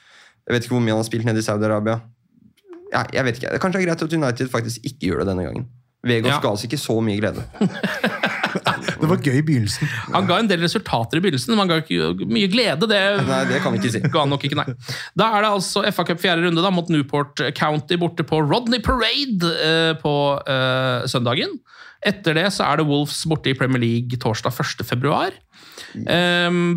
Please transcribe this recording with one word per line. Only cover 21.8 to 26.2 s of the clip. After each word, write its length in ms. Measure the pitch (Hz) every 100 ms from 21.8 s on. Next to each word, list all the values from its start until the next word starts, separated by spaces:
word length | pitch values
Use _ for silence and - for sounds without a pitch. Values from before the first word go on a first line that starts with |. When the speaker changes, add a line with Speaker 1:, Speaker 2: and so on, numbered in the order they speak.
| - - 202
Speaker 2:
Etter 300 | 202 170 156
det 100 | 190
så 160 | - -
er 140 | 147
det 60 | 151
Wolves 340 | 143 147 - 160
borte 280 | 156 -
i 40 | 127
Premier 240 | 131 131
League 380 | 117 117 120 120
torsdag 340 | 123 110 123
første 300 | 123 - - 98
februar. 460 | 123 139 160 359 - _ - - - - -
Ehm, 800 | - 170